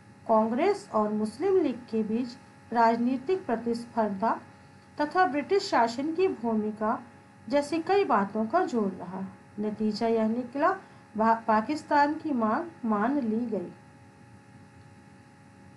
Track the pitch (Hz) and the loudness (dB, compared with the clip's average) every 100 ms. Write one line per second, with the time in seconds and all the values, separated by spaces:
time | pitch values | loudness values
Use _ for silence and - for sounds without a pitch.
0 | - - - 220 226 247 359 392 - 220 | -20 -8 2 4 4 2 2 0 -2 0
1 | 208 214 214 - 381 381 294 - - 220 | 0 0 -2 -2 2 4 2 -2 -4 -2
2 | 202 226 254 - - - - 233 226 233 | 0 -2 -4 -8 -20 -20 -4 4 4 4
3 | 240 269 - 370 - 233 233 233 - 233 | 0 -2 -2 -2 -2 -2 -2 -4 -4 -2
4 | 208 196 226 - - - - - - - | -2 0 0 -2 -6 -20 -20 -20 -12 -4
5 | 294 349 370 285 - 392 - 285 233 240 | 0 2 2 0 0 0 2 2 2 0
6 | 294 320 381 226 233 220 214 214 214 247 | -4 0 0 0 -2 -2 -2 -2 -2 -2
7 | - - - - - 285 285 330 330 392 | -6 -20 -20 -18 -2 -2 0 -2 0 2
8 | 302 226 202 220 220 349 370 240 196 190 | 2 2 0 -2 0 0 0 0 -2 -4
9 | 180 190 196 - - - 214 214 214 208 | -10 -10 -10 -14 -14 -6 -6 -2 -2 0
10 | 233 226 220 233 247 277 330 381 - - | 0 0 0 -2 -4 0 0 0 -8 -20
11 | - 208 220 226 - 220 220 302 - 294 | -10 0 2 2 2 0 0 -4 0 2
12 | 294 311 320 254 220 247 349 - 226 214 | 2 0 -4 -2 0 -2 -4 -6 -2 0
13 | 226 285 226 220 247 202 175 - - - | 0 0 0 -2 -2 -4 -6 -14 -20 -20
14 | - - - - - - - - - - | -20 -20 -20 -20 -20 -20 -20 -20 -20 -20
15 | - - - - - - - | -20 -20 -20 -20 -20 -20 -18